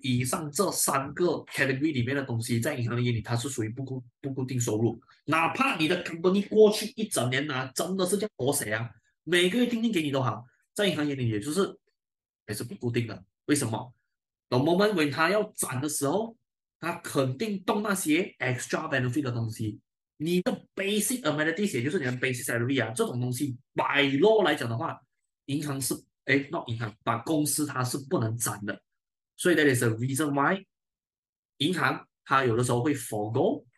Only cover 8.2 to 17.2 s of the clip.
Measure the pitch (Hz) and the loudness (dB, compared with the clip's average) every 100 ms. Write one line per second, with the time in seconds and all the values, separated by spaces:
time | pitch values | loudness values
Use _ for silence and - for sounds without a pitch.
8.2 | 214 - 127 139 104 110 120 - _ _ | -2 -2 0 0 0 -4 -4 -10 _ _
9.2 | 151 175 180 240 240 233 226 185 147 135 | 0 2 4 4 2 2 0 0 0 0
10.2 | 123 - - _ _ - 202 151 147 135 | 0 -2 -10 _ _ 0 0 2 0 0
11.2 | 117 104 143 175 185 - _ _ _ _ | 0 -2 -2 0 -2 -4 _ _ _ _
12.2 | _ _ - 104 123 202 120 117 107 95 | _ _ -10 -8 -8 -6 -4 -2 -4 -8
13.2 | - _ - 147 113 110 - - _ _ | -18 _ -2 0 0 -4 -8 -16 _ _
14.2 | _ _ _ 127 151 180 214 180 147 131 | _ _ _ 0 4 4 4 2 0 2
15.2 | 160 214 202 - - 123 147 - 139 190 | 2 2 -2 -4 -6 -4 -4 -2 0 0
16.2 | 233 - _ _ _ _ 160 170 - 147 | -2 -8 _ _ _ _ -8 -8 -4 0